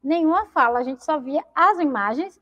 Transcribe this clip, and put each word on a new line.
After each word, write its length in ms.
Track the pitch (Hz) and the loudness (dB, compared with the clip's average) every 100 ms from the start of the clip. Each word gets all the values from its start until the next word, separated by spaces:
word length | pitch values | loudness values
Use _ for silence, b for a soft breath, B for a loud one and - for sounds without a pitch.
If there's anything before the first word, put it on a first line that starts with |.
nenhuma 420 | 269 339 311 349 427 | -2 0 2 0 -2
fala, 320 | 330 240 247 | 0 0 0
a 40 | |
gente 220 | 254 262 - | -4 -6 -4
só 120 | 311 | -4
via 240 | 254 294 - - | -2 -6 -4 2
as 240 | 359 370 | 2 4
imagens, 580 | 302 233 202 247 381 _ | 0 0 -2 -4 -8 _